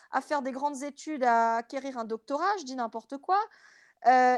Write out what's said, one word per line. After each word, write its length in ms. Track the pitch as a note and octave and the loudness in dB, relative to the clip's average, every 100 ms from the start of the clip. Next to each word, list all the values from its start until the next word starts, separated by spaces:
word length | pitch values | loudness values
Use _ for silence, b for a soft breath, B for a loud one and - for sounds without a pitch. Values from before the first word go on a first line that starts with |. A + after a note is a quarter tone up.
| b | b
à 100 | C4 | -6
faire 220 | - D4 | -2 -4
des 80 | C4 | -4
grandes 320 | B3+ D4 C#4 | -4 -4 -6
études, 400 | C#4+ C#4 D#4 D4+ | -10 -12 -10 -2
à 320 | B3 A#3 A3+ A3+ | 2 4 2 0
acquérir 420 | A#3 C4+ C4+ B3+ | -4 -8 -8 -8
un 80 | A3 | -8
doctorat, 520 | A3 - C#4+ F#4 G#4 | -8 -6 -4 -2 -2
je 40 | |
dis 120 | C4 C4 | -6 -6
n'importe 420 | A#3 A3+ - C#4 | -6 -8 -12 -10
quoi, 220 | - G4 A4 b b b b b A#3+ | -2 0 -2 b b b b b 4
euh, 320 | B3+ B3+ | 6 6